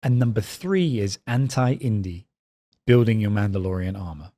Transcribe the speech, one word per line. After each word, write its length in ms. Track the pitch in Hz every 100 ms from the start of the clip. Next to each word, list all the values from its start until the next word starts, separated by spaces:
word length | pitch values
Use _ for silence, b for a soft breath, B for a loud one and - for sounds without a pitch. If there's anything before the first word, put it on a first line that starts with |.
And 160 | 135 123
number 220 | 123 110
three 580 | - - 180 190 175 123
is 220 | 98 95 -
anti-indie, 960 | 120 135 - 127 139 131 107 92 87 - _ _ _ _ _ -
building 340 | 120 117 110
your 100 | 104
Mandalorian 680 | 104 101 98 92 92 92 98
armor. 340 | 90 76 80